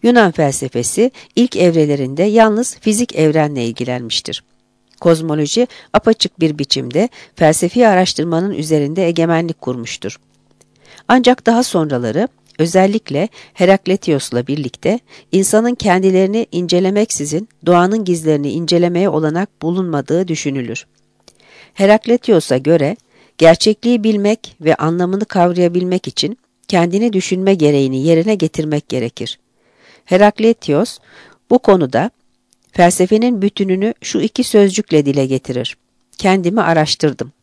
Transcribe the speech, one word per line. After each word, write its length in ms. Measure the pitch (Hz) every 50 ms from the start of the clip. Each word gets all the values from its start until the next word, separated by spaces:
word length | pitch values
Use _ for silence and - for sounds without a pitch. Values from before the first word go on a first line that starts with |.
| -
Yunan 280 | 240 247 240 214 185
felsefesi 800 | 160 - 156 139 135 - - 135 _ 127 120 - - - 226 262 _ - - _ _
ilk 200 | - 240 247 -
evrelerinde 680 | - 175 180 165 165 151 147 143 139 135 127 135 151 180
yalnız 540 | 214 208 226 226 220 208 214 254 - - -
fizik 340 | - 220 214 214 247 - -
evrenle 500 | 165 160 156 151 160 151 147 147 131 120
ilgilenmiştir. 760 | 117 113 - 123 127 123 123 120 113 - - - - - - _ _ _ _ _ _ _ _ _ _ _ _
Kozmoloji 680 | - 175 170 156 160 160 151 156 151 143 - 220 247 - - - - _ -
apaçık 460 | 208 - 226 226 _ - 196 _ -
bir 200 | 170 160 151 151
biçimde 500 | 143 - - 135 135 - 123 151 208 254 _ - - _ _
felsefi 520 | - 180 151 156 - - 175 - 247 247 220
araştırmanın 640 | 196 180 185 180 - - 151 170 170 165 180 202
üzerinde 560 | 190 - 156 151 160 151 147 143 156 185 190 170
egemenlik 540 | 170 165 165 165 170 160 170 165 160 _
kurmuştur. 580 | - - 123 123 113 113 - - - 101 - - _ _ _ _ _ _ _ _ _ _ _ _ _ _ - - _ _
Ancak 380 | 226 254 240 247 247 - _
daha 180 | 226 226 233 254
sonraları, 640 | - - 180 160 151 139 123 123 113 110 151 220 277 _ _ _ _ _ -
özellikle 680 | 156 170 175 185 185 196 202 220 _ - 135 139 180 226 _ - - _ _
Herakletios'la 960 | - 180 180 190 190 _ - 185 202 - - 156 135 - - - 120 123 139
birlikte 520 | 139 151 143 123 - - - 151 208 240 _ _ - - _ _
insanın 440 | - 190 196 - - 214 226 240 247
kendilerini 720 | - - 214 180 185 190 190 185 185 190 190 202 226 226 _
incelemeksizin 1000 | - 170 180 170 - 175 190 185 196 208 214 - - - 143 147 147 165 214 - _ _ -
doğanın 400 | 160 175 175 175 185 208 226 208
gizlerini 460 | 180 175 165 160 156 156 143 143 143
incelemeye 580 | - 160 170 151 175 170 175 175 175 175 190 202
olanak 520 | 147 156 156 151 151 170 196 - _ _
bulunmadığı 680 | - 160 175 185 185 175 160 143 131 - 151 170 190 175
düşünülür. 580 | 160 147 - 147 139 139 123 113 113 120 - _ _ _ _ _ _ _ _ - _ _ _ _ _ - - _ _
Herakletios'a 840 | - 196 196 208 220 - - 233 247 - - 220 165 156 - 135 131
göre 400 | 135 151 165 165 143 143 202 - _ _ _ _ _ _ _ _
gerçekliği 680 | 156 165 170 - - 214 214 _ - 233 247 233 208
bilmek 520 | 220 214 208 202 202 220 - - - - _
ve 140 | 156 156 156
anlamını 500 | - 147 160 165 175 180 175 190 196 214
kavrayabilmek 840 | _ - 190 175 180 175 180 175 170 175 180 180 180 180 185 - -
için 300 | - - - 151 220 _ _ _ _ _ _ _
kendini 460 | - 175 170 175 170 202 226 240 202
düşünme 400 | 190 180 - 190 180 190 196 196
gereğini 500 | 180 151 147 147 139 139 131 131 131 135
yerine 320 | 160 165 165 170 214 214
getirmek 540 | 196 170 156 - - 156 151 151 147 - _
gerekir. 500 | - 127 117 117 _ - 117 - - _ _ _ _ _ _ _ _ _ _ _ - _ _
Herakletios 920 | - 185 185 208 208 208 - 220 226 233 _ - - 143 147 214 - - - _ _ _ - - - _ _ _ _
bu 100 | - 254
konuda 520 | - - 196 185 156 127 123 113 165 214 _ _ _ _ _ _ _ _ _ _ _ _
felsefenin 680 | _ - 175 175 180 - 180 185 214 214 226 247 247 202
bütününü 520 | 190 202 _ - 202 190 185 190 196 220 233 _
şu 180 | - - - 202
iki 240 | - 226 _ - 247
sözcükle 600 | - - 214 202 196 185 - 214 _ 165 151 147
dile 200 | 143 139 143 135
getirir: 520 | 131 135 131 _ - 127 123 127 - - _ _ _ _ _ _ _ _ -
"Kendimi 440 | - 196 185 190 175 175 196 226
araştırdım." 720 | 190 165 165 160 156 151 - _ - 151 131 - 117 135 _ _